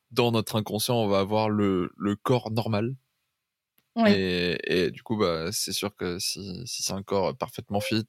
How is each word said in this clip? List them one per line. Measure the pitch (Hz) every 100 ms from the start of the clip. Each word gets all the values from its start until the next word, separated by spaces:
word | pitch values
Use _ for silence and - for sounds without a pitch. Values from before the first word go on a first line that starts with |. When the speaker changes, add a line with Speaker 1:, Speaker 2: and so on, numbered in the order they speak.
| _
Speaker 1:
dans | 123 120
notre | 113 104 110
inconscient, | 104 104 - 120
on | 104
va | 98
avoir | 98 107 110
le, | 107 101 92 85 -
le | 98 104
corps | - 123 113
normal. | 110 113 104 117 135 _ _ _ _ _ _ _ _ _ 233
Speaker 2:
Oui. | 220
Speaker 1:
Et, | 202 92 90 87 76 - 85 80
et |
du | 64
coup, | - 107
bah, | 92 82 85
c'est | 110 -
sûr | - 101 -
que | 92 87
si, | - - 98 90 87
si | -
c'est | -
un | 95
corps | 98 101 87 67
parfaitement | - - - 101
fit, | - 110